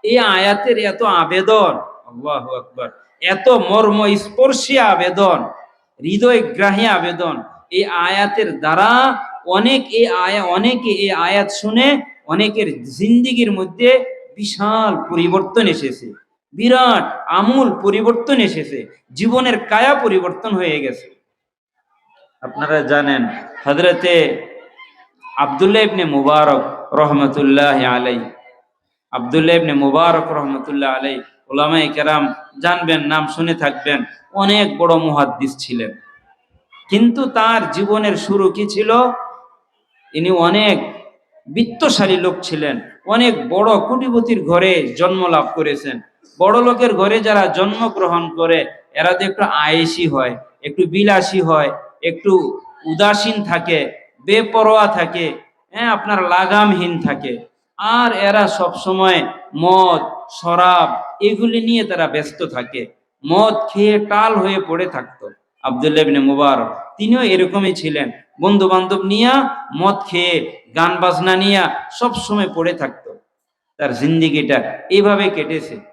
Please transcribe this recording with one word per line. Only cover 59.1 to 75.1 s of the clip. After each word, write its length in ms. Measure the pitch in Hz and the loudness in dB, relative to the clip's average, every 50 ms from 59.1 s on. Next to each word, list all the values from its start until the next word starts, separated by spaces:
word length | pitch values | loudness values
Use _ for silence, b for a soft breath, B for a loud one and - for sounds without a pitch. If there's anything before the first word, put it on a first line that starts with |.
| 180 165 131 - - - - - - 147 | 2 2 0 -4 -8 -14 -20 -14 -8 -2
মদ, 440 | 160 180 185 190 185 180 170 165 - - - - - - | 2 2 4 4 4 4 2 0 -2 -6 -10 -14 -16 -18
শরাব 800 | - - - 170 175 175 180 185 180 175 165 139 135 - - - - - | -18 -10 -6 -2 0 2 4 4 4 4 2 0 -2 -6 -8 -12 -8 0
এগুলি 400 | 202 208 220 202 233 233 226 233 | 2 2 2 2 0 0 0 0
নিয়ে 220 | 226 226 233 226 214 | 0 0 0 0 0
তারা 240 | - 185 165 165 151 | -2 -2 -2 -2 -2
ব্যস্ত 360 | - 151 147 - - - 175 | -2 -4 -6 -6 -8 -8 -8
থাকে। 420 | - - 127 123 123 - 123 113 - _ _ _ _ _ _ 135 | -8 -6 -10 -10 -10 -10 -12 -12 -12 _ _ _ _ _ _ -4
মদ 300 | 143 165 190 220 220 208 - - - - | 0 2 4 4 4 2 -2 -6 -6 -2
খেয়ে 320 | 196 202 214 214 208 208 | 2 2 4 4 2 0
টাল 300 | 208 208 208 220 226 220 | 0 0 0 2 2 2
হয়ে 220 | 202 185 190 196 190 - - | 0 0 0 -2 -4 -4 -4
পড়ে 180 | 160 170 185 | -4 -4 -4
থাকতো 440 | 180 160 135 - - - _ - 104 - _ _ _ _ _ - | -6 -6 -10 -12 -12 -18 _ -20 -20 -20 _ _ _ _ _ -6
আব্দুল্লাহ 420 | 131 123 123 127 156 151 156 156 | -6 -4 0 0 2 4 4 2
ইবনে 140 | 143 143 143 | 4 2 2
মুবারক, 560 | 135 135 139 139 143 139 135 - - - - - - - - - | 2 2 2 4 4 2 2 2 -2 -6 -8 -14 -16 -18 -8 -6
তিনিও 240 | 208 226 240 254 | 0 2 2 2
এরকমই 520 | 254 214 185 185 180 180 180 202 196 190 175 | 4 2 2 2 2 0 0 -2 -2 -2 -4
ছিলেন। 380 | 170 156 156 147 147 139 120 - - _ _ _ - | -4 -4 -6 -4 -4 -6 -6 -8 -16 _ _ _ -2
বন্ধু 280 | 156 196 202 202 190 185 | 0 2 4 4 4 4
বান্ধব 340 | 185 185 185 185 196 196 190 | 2 2 2 0 -2 -2 -2
নিয়া, 460 | 190 202 220 233 247 262 277 269 - - - - - - 151 | -2 0 2 2 4 4 2 2 0 -6 -10 -14 -12 -8 -2
মদ 180 | 175 196 202 196 - - | 0 0 0 -2 -6 -6
খেয়ে, 560 | 175 175 175 180 175 156 120 - - - _ _ 110 | -4 -2 -2 0 0 -2 -2 -4 -12 -18 _ _ -2
গান 240 | 156 165 175 180 - | 0 0 0 0 0
বাজনা 360 | 175 180 175 - 180 190 185 | 0 0 0 0 2 2 2
নিয়া 400 | 185 196 202 202 196 175 156 - - - - - - | 2 2 2 2 2 2 0 -2 -6 -12 -14 -8 -4
সব 140 | 240 240 233 | -4 -4 -4
সময় 340 | - - - 208 208 196 - - | -4 -6 -4 -2 -2 -2 -2 -2
পড়ে 180 | 170 165 170 175 | -2 -2 -2 -2
থাকতো। 420 | 165 151 131 - - - - - - _ _ _ _ _ _ _ _ _ _ _ _ | -4 -8 -8 -10 -12 -20 -20 -20 -20 _ _ _ _ _ _ _ _ _ _ _ _
তার 160 | 151 135 123 | -6 -6 -4
জিন্দেগিটা 840 | 117 135 151 165 165 160 156 143 151 143 123 139 123 117 - - - - - | -2 -2 0 0 2 0 0 0 -2 0 0 0 -2 -2 -4 -10 -12 -6 0
এইভাবে 400 | 185 202 202 202 | 2 2 4 4